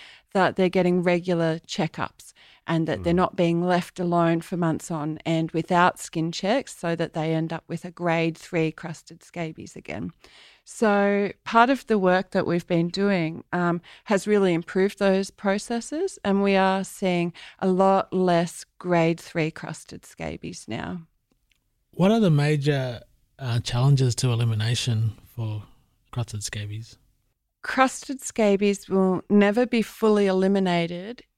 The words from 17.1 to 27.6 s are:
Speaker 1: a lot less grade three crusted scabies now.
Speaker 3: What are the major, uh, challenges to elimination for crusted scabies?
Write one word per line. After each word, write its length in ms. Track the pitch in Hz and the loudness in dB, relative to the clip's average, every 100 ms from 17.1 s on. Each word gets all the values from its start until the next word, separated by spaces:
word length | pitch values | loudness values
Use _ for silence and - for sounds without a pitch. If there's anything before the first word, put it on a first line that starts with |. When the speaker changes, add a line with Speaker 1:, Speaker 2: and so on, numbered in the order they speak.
| 175 175 - - - | 0 -2 -4 -16 -4
Speaker 1:
a 80 | 190 | 0
lot 460 | 185 190 196 - | 2 4 4 0
less 520 | 185 185 170 170 - - - | 0 2 2 0 -6 -20 -10
grade 400 | 180 175 165 165 | -2 2 2 0
three 320 | - 175 160 | -6 -4 -4
crusted 540 | 160 - 156 - - - | -6 -12 -12 -16 -20 -20
scabies 600 | - 80 78 165 175 - | -14 -10 -10 -12 -14 -10
now. 320 | 110 - 180 165 _ _ _ _ _ _ _ _ | -10 -8 -10 -14 _ _ _ _ _ _ _ _
Speaker 3:
What 200 | - 185 | 0 2
are 100 | 226 | 4
the 100 | 208 | 4
major, 720 | 147 147 151 139 139 131 113 - _ _ - | 4 2 2 2 0 -2 -8 -14 _ _ -10
uh, 220 | 127 120 | -4 -4
challenges 560 | - 120 131 139 131 117 | -2 2 4 4 2 0
to 160 | 131 | 0
elimination 840 | 117 117 107 110 120 - 110 113 - - - | 0 0 0 -2 -2 -2 -2 -2 -4 -12 -10
for 280 | 113 107 98 _ _ _ _ | -8 -8 -12 _ _ _ _
crusted 340 | - 117 107 101 | -8 -8 -8 -10
scabies? 520 | 107 104 104 113 - _ _ _ _ _ _ | -10 -10 -10 -14 -20 _ _ _ _ _ _